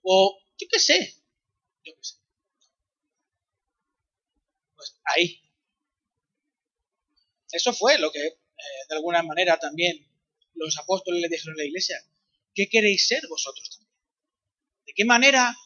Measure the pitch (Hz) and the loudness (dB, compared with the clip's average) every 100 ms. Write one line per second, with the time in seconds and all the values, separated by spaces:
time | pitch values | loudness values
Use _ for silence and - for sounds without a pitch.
0 | 185 190 196 - _ - - 415 - 349 | 4 6 4 0 _ -16 -2 0 4 2
1 | - - _ _ _ _ _ _ 160 - | 0 -12 _ _ _ _ _ _ -20 -18
2 | - - _ _ _ _ _ _ _ _ | -18 -18 _ _ _ _ _ _ _ _
3 | _ _ _ _ _ _ _ _ _ _ | _ _ _ _ _ _ _ _ _ _
4 | _ _ _ _ _ _ _ _ - _ | _ _ _ _ _ _ _ _ -18 _
5 | - 160 175 - _ _ _ _ _ _ | -2 0 0 -4 _ _ _ _ _ _
6 | _ _ _ _ _ _ _ _ _ _ | _ _ _ _ _ _ _ _ _ _
7 | _ _ _ _ - 170 247 - 226 285 | _ _ _ _ -10 -2 -2 0 2 2
8 | 156 147 151 - _ _ - 135 135 156 | 0 -4 -8 -8 _ _ -16 -16 -8 -6
9 | 165 170 165 156 180 165 156 156 175 160 | -2 -2 -2 -2 2 0 -2 -2 -2 -2
10 | _ _ _ _ _ 170 156 151 151 185 | _ _ _ _ _ -12 -8 -8 -4 -4
11 | 190 175 170 160 156 156 147 170 - 151 | -2 -4 -2 -6 -8 -10 -8 -6 -6 -8
12 | _ _ _ _ _ - 196 226 208 190 | _ _ _ _ _ -6 0 2 2 2
13 | - 269 311 151 - - - - _ _ | 0 -2 -6 -10 -10 -12 -18 -20 _ _
14 | _ _ _ _ _ _ _ _ - - | _ _ _ _ _ _ _ _ -12 -2
15 | 226 240 269 262 247 247 | 4 6 6 4 2 -2